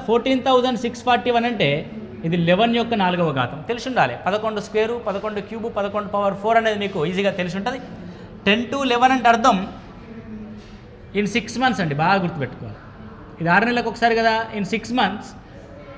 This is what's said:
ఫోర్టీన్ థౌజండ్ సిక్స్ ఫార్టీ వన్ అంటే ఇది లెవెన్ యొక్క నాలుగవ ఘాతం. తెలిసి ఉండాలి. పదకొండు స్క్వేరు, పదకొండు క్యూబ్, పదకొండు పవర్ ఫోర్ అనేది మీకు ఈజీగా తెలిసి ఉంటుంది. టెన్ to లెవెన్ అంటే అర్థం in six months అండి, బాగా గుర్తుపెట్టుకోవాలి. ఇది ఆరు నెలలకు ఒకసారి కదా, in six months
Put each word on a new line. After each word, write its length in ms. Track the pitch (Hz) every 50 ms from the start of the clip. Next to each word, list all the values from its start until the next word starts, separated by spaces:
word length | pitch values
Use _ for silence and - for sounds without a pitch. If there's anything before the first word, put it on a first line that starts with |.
| -
ఫోర్టీన్ 360 | - 226 240 226 262 269 254 -
థౌజండ్ 340 | 269 262 247 240 262 247 202 -
సిక్స్ 180 | 226 - - -
ఫార్టీ 240 | 247 240 240 - 247 233
వన్ 100 | 233 233 240
అంటే 180 | 233 202 170 139 143 151 - - - - - - - - -
ఇది 100 | 165 175 175 170 170
లెవెన్ 260 | 180 190 233 233 233 233
యొక్క 140 | 226 233 233 208 190
నాలుగవ 280 | 180 180 175 170 156 135 135
ఘాతం. 180 | 123 113 135 151 - -
తెలిసి 180 | 240 240 - 262
ఉండాలి. 240 | 247 202 147 123 120 117 -
పదకొండు 320 | 185 196 214 220 220 214 208 202
స్క్వేరు, 280 | - 208 214 220 226 240 240 233
పదకొండు 320 | 214 190 196 208 214 208 202 202 -
క్యూబ్, 180 | 220 226 208 233 226 208
పదకొండు 300 | 202 202 202 208 202 185 202
పవర్ 200 | 202 202 196 185 - 196
ఫోర్ 160 | 220 233 226
అనేది 180 | 220 220 208 202 202
మీకు 140 | 196 196 175 147 170
ఈజీగా 220 | 185 185 202 196 - 180
తెలిసి 160 | 180 175 175 196
ఉంటుంది. 200 | 202 247 269 269 - - - - - - - - - - - - -
టెన్ 200 | 196 208 233 240 - 285
to 60 | 277 269 247 240
లెవెన్ 220 | 240 254 262 262
అంటే 120 | 254 233 233 233
అర్థం 240 | 220 233 262 208 185 202 - - - - - - - - - - 226 - 220 220 214 - 214 - - - - - - - - - - - - 180 202
in 60 | 208 - 208
six 80 | 233 - - - 233 262
months 180 | 254 202 175 175
అండి, 120 | 151 139 143 160
బాగా 140 | 180 196 196 175
గుర్తుపెట్టుకోవాలి. 560 | 170 - 151 131 - - - 120 107 101 - - - - - - - - - - - - -
ఇది 80 | 160 165 175
ఆరు 80 | 196 226 240
నెలలకు 200 | 240 240 220 220 202
ఒకసారి 220 | - 233 233 226 226
కదా, 160 | 226 226 220 220 226 226 226 208
in 60 | 190 - 226
six 200 | 214 - - 240 262
months 260 | 214 185 202 208 - - - - - - - - - - - - - - -